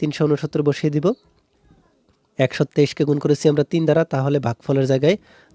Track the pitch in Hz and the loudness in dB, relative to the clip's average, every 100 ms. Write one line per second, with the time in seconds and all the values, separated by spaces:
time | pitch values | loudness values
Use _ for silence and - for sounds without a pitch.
0 | 151 - 151 147 151 151 147 139 156 147 | -2 -2 0 0 -2 -2 0 0 -2 0
1 | 170 254 _ _ _ _ _ _ _ _ | -2 -4 _ _ _ _ _ _ _ _
2 | _ _ _ - 131 - 147 - 143 - | _ _ _ -2 -2 0 -2 0 0 0
3 | 147 147 151 147 156 147 143 170 156 156 | -2 0 0 2 2 2 0 0 2 0
4 | 160 135 139 143 123 120 - 135 131 135 | 0 -2 -2 -2 -2 -6 -2 0 2 2
5 | 147 208 - - _ | 2 0 -6 -20 _